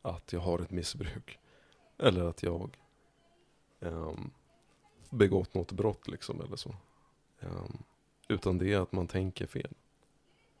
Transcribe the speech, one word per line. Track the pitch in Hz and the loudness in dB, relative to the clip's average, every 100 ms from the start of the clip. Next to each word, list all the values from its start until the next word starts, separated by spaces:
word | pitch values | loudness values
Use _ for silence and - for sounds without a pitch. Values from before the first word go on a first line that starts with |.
att | - 85 - | -6 -6 -4
jag | 85 | -2
har | 90 85 | 0 0
ett | 87 | 0
missbruk | 90 82 - 82 - - - _ - _ _ _ - | -4 -4 -4 -6 -6 -14 -20 _ -20 _ _ _ 4
eller | 127 90 | 6 6
att | 87 82 | 0 0
jag, | - 85 95 - _ _ _ _ _ _ _ _ _ _ | -2 -2 -4 -10 _ _ _ _ _ _ _ _ _ _
ehm, | 87 82 80 - - - _ _ _ _ _ _ - | -6 -4 -6 -6 -10 -12 _ _ _ _ _ _ -8
begått | 123 101 95 92 | 6 6 6 2
något | 92 87 | -2 -2
brott, | 95 104 98 - | 0 0 0 -10
liksom, | - - 82 | -10 -8 -8
eller | 82 - | -6 -8
så. | - 95 - _ _ _ _ _ | -10 -12 -18 _ _ _ _ _
Ehm, | - - - - - _ _ _ - | -8 -8 -8 -10 -14 _ _ _ -2
utan | 101 98 90 | 0 2 2
det | 92 | 4
är | 101 | 2
att | 90 | 2
man | 95 87 | 0 0
tänker | 92 95 - 92 | 0 0 -2 -6
fel. | - - - _ _ _ _ _ _ _ _ | -4 -6 -10 _ _ _ _ _ _ _ _